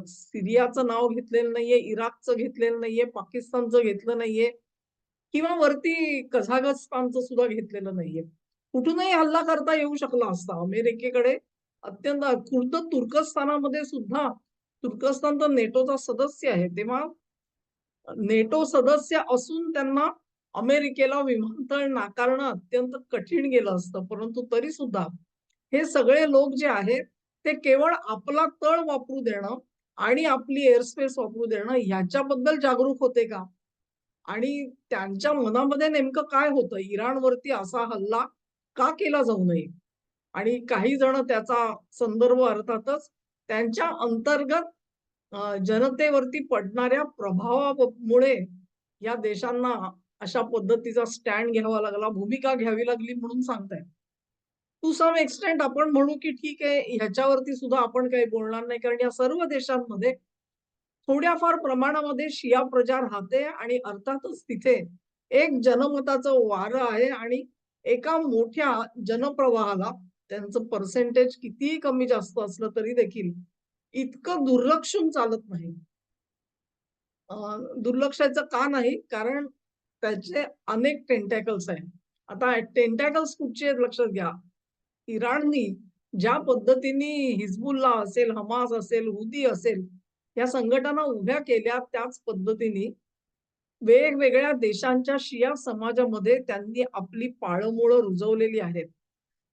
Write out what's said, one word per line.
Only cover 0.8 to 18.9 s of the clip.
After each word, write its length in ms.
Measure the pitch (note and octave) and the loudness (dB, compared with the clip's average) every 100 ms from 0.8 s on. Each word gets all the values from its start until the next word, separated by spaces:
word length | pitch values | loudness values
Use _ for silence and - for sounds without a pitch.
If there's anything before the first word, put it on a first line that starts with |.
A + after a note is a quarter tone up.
| B3+ | -2
नाव 220 | A#3 A#3+ | 2 0
घेतलेलं 440 | A3+ A#3+ A#3 A#3+ | -2 -2 0 0
नाहीये, 260 | A#3 A#3 A#3+ | -2 4 2
इराकचं 560 | G#3+ G#3+ A3+ - - A#3 | 2 -4 -4 -6 -4 -2
घेतलेलं 420 | A#3+ - A#3 A#3 | -2 -2 -2 0
नाहीये, 260 | A3+ A3+ A#3+ | -4 -2 -2
पाकिस्तानचं 720 | G#3+ F#3+ B3 A#3+ B3+ A#3+ A#3+ | -4 -10 -10 -6 -4 2 2
घेतलं 340 | A3+ G3 A3+ A#3+ | 2 0 -4 -4
नाहीये 340 | A3+ A3 A#3 A#3+ _ _ _ _ _ _ _ | -2 0 0 -2 _ _ _ _ _ _ _
किंवा 220 | C#4+ E4 F4 | -2 0 2
वरती 720 | D4 C#4+ E4 E4 D#4 C#4 B3+ | 2 2 -2 0 -2 -2 -2
कझाकस्तानचं 920 | B3+ G3+ B3+ C4+ C4 - C4 B3+ B3+ | -2 0 0 0 -2 -4 -4 -2 -2
सुद्धा 260 | B3+ B3 B3 | -4 0 0
घेतलेलं 480 | A3 G3+ G3+ F#3+ F#3 | 0 -8 -8 -8 -6
नाहीये. 260 | D#3+ D#3+ E3 _ _ _ _ | -6 -8 -10 _ _ _ _
कुठूनही 400 | B3+ C#4+ E4+ F#4 | -2 0 0 2
हल्ला 300 | F4 D#4+ D#4+ | 2 4 2
करता 340 | D#4+ D#4 D4+ D#4 | 2 0 2 0
येऊ 200 | D4 D4 | 0 -2
शकला 360 | C4+ B3 G#3+ | -2 0 0
असता. 280 | F3+ F3+ F3 | -4 -6 -6
अमेरिकेकडे 800 | F3+ G3+ A#3 A3+ B3 B3 A#3+ C#4+ - _ _ _ | -4 0 0 -2 -2 2 2 2 -4 _ _ _
अत्यंत 400 | - F#3+ C#4+ C#4+ | -18 -8 -4 -2
खुद्द 540 | C#4 B3 - B3+ B3 E4 | 0 -2 0 0 0 -2
तुर्कस्तानामध्ये 1120 | E4 C#4+ A#3 C#4+ D#4 - C#4 D4 C#4 C#4+ C#4+ | -2 -2 0 0 0 -2 0 0 0 -2 -6
सुद्धा, 480 | C#4 G3+ C4 C#4 - _ _ _ _ | -8 -6 -2 -2 -4 _ _ _ _
तुर्कस्तान 540 | B3 G#3 C4+ C4+ D4 D4 | -10 -2 -2 0 0 2
तर 100 | D4+ | 2
नेटोचा 500 | C4+ A3 B3 C4 C4+ | 2 2 2 2 0
सदस्य 520 | - A#3+ C#4+ C#4+ C#4+ | -4 -2 -2 -2 -2
आहे, 180 | F#3+ F3+ | 0 0
तेव्हा 400 | F3 G#3+ B3+ D#4 E4 _ _ _ _ _ _ _ _ - - | -4 -4 -4 -4 -10 _ _ _ _ _ _ _ _ -16 -6
नेटो 480 | G3+ A3 A3 D#4 D#4 | 0 2 2 0 2
सदस्य 560 | C#4+ B3 | 4 6